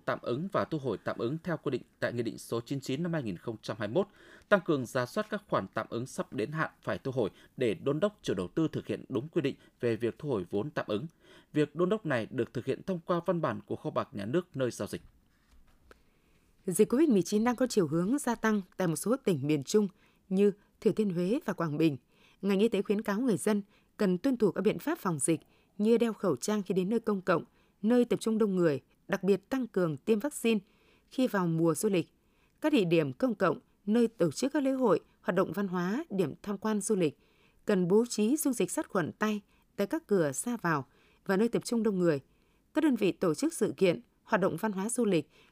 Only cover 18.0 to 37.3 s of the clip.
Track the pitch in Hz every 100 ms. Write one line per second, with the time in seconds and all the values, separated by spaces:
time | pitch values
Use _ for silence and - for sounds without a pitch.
18 | 180 285 - 226 220 214 180 - 180 151
19 | 196 262 - 156 143 151 135 208 208 -
20 | _ _ - 185 202 185 _ - 220 180
21 | 214 170 180 269 - - 165 143 160 135
22 | _ _ _ _ 196 196 226 196 202 208
23 | 226 202 262 180 - 214 - _ _ -
24 | 208 180 277 247 202 175 196 165 - 339
25 | 190 156 - 160 - _ _ - 214 233
26 | 233 202 196 - - 214 190 185 185 226
27 | 220 202 180 175 - _ _ _ 208 247
28 | 240 180 226 220 214 185 170 135 - _
29 | - 190 185 190 - 262 240 190 175 143
30 | - 220 294 - 233 220 - _ _ _
31 | _ - 254 202 175 160 165 156 214 185
32 | 151 _ _ _ _ _ 302 294 175 170
33 | 147 127 254 220 175 - _ _ - 226
34 | 233 - 165 - 269 311 269 262 247 170
35 | - _ - 175 185 160 202 180 175 233
36 | 339 190 151 - 196 202 220 214 - 208
37 | 160 - _